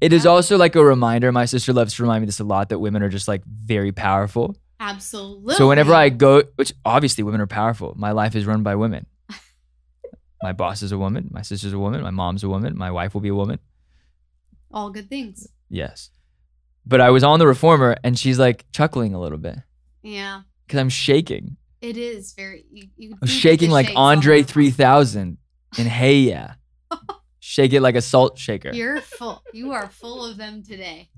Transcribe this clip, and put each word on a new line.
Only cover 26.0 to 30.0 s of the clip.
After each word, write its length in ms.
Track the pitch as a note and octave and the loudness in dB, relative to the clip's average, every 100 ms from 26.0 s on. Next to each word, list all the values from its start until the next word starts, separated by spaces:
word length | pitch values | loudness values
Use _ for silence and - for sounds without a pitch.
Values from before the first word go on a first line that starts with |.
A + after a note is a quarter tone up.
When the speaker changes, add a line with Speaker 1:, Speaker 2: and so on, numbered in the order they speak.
| B2+ C#3 | 2 4
Speaker 1:
Ya. 280 | B2+ D2+ G1+ - _ _ _ | 2 -2 -10 -20 _ _ _
Speaker 2:
<laughs> 80 | E4 - - _ _ | -16 -14 -20 _ _
Speaker 1:
Shake 320 | - - C3+ | -6 0 2
it 80 | C#3 | 4
like 140 | C3 | 2
a 80 | A#2+ | 2
salt 340 | - C3 B2+ - | 2 2 2 -2
shaker. 320 | - G2+ - | -10 -10 -10
Speaker 2:
You're 260 | A#3+ A#3 D4 | -10 -8 -8
full, 420 | - - A#3 - B4 | -12 -16 -16 -16 -20
you 180 | A3+ C4 | -16 -12
are 160 | B3+ G3 | -12 -12
full 340 | _ | _